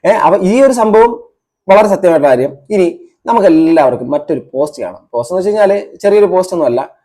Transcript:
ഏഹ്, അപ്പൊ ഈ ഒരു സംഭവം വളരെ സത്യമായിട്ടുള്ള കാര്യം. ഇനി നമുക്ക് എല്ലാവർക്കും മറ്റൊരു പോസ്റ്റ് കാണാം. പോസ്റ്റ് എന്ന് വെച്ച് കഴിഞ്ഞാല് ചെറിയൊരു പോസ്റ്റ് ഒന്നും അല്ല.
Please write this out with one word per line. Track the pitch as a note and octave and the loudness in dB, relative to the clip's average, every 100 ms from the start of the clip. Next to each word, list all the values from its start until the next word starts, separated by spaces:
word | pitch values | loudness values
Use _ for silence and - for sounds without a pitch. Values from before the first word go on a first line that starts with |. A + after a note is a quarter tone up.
ഏഹ്, | E3+ G#3 | 0 0
അപ്പൊ | D3+ F#3+ | 2 0
ഈ | F#3 A#3 | 0 2
ഒരു | C4+ | 2
സംഭവം | A#3+ A3 G#3+ A#3 A#3 - _ _ _ - | 2 2 4 2 0 -16 _ _ _ 0
വളരെ | G3 G#3 | 2 2
സത്യമായിട്ടുള്ള | G3 F3+ D#3+ C#3+ | 0 0 2 2
കാര്യം. | B2+ C3+ - _ | 0 -2 -8 _
ഇനി | G#3 F3 - - _ - | -2 -2 -4 -20 _ -4
നമുക്ക് | A#3 G3 | 0 2
എല്ലാവർക്കും | D#3+ D#3+ D#3+ C3+ A#2+ B2 | 4 2 2 2 -2 -6
മറ്റൊരു | D3 D3 C#3 - | -8 -6 -8 -8
പോസ്റ്റ് | C3 D3+ C3 | -6 -6 -6
കാണാം. | F#2 F#2 _ | -12 -14 _
പോസ്റ്റ് | A#2 A#2+ | -8 -6
എന്ന് | F#3 | -4
വെച്ച് | F#3 | -4
കഴിഞ്ഞാല് | G#3+ G3 G3+ G3+ - | 0 0 0 -6 -6
ചെറിയൊരു | G3+ G#3 G3+ | 0 2 2
പോസ്റ്റ് | F3+ F#3 | 0 -4
ഒന്നും | F3 C#3 | -4 -2
അല്ല. | B2 C#3+ _ | -4 -8 _